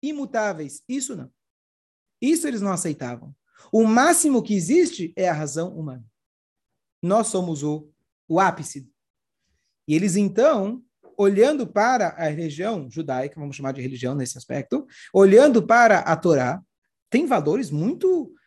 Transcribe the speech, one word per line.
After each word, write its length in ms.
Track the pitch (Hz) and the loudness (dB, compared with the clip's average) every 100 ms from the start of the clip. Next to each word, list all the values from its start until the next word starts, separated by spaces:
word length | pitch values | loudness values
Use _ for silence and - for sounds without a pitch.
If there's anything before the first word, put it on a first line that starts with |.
imutáveis. 800 | 277 294 269 233 214 165 147 - - | -10 -8 -6 -4 -4 -6 -10 -14 -10
Isso 260 | 262 254 196 | -8 -8 -12
não. 140 | 131 _ _ _ _ _ _ _ _ _ | -14 _ _ _ _ _ _ _ _ _
Isso 280 | 254 330 294 | -2 0 -2
eles 140 | 233 | -4
não 100 | 196 | -2
aceitavam. 600 | 180 170 143 123 120 151 - _ _ _ | -2 -4 -6 -10 -12 -16 -20 _ _ _
O 140 | 220 220 | 2 4
máximo 560 | 226 294 349 302 254 | 4 4 4 2 0
que 140 | - 202 | 0 -2
existe 580 | 160 320 349 - 175 - | 2 2 2 -2 -10 -2
é 140 | 185 | -2
a 40 | |
razão 420 | 151 151 143 175 160 | -2 -4 -6 -8 -8
humana. 280 | 156 127 110 _ _ _ _ _ _ _ _ _ | -12 -14 -20 _ _ _ _ _ _ _ _ _
Nós 240 | 175 208 220 | -2 0 0
somos 360 | 190 175 151 | -2 -4 -4
o, 260 | 147 151 151 _ _ _ _ | -4 -6 -10 _ _ _ _
o 120 | 165 | 2
ápice. 500 | 190 175 151 143 127 _ _ _ _ _ _ _ _ _ - | 2 0 -10 -16 -20 _ _ _ _ _ _ _ _ _ -4
E 80 | 156 | -2
eles, 200 | 202 180 | 0 0
então, 680 | 202 196 277 254 196 254 - _ _ - | 0 2 2 2 -2 -8 -16 _ _ 0
olhando 500 | 196 202 254 302 214 | 0 4 2 2 -4
para 420 | 202 226 254 180 | 0 0 0 -2
a 200 | - 160 | -4 -6
religião 600 | 151 165 143 196 214 131 | -4 -6 -6 -6 -6 -8
judaica, 500 | 147 147 127 139 156 | -10 -6 -6 -6 -10
vamos 160 | 143 135 | -14 -8
chamar 180 | 135 | -8
de 80 | 135 | -8
religião 340 | 127 127 127 143 | -10 -6 -6 -4
nesse 220 | 123 - | -6 -10
aspecto, 500 | - 139 - 269 285 - - | -10 -10 -4 -6 -6 -16 -2
olhando 520 | 190 196 208 294 233 - | 4 8 8 8 4 4
para 340 | 226 226 190 | 4 6 4
a 160 | - 160 | 2 0
Torá, 460 | 175 147 127 175 - _ _ _ _ | 2 2 0 -4 -10 _ _ _ _
tem 160 | 240 320 | -2 2
valores 440 | 233 147 208 196 | 0 0 -2 -2
muito 640 | 147 185 349 381 359 254 - | -4 -4 -2 0 0 -4 -14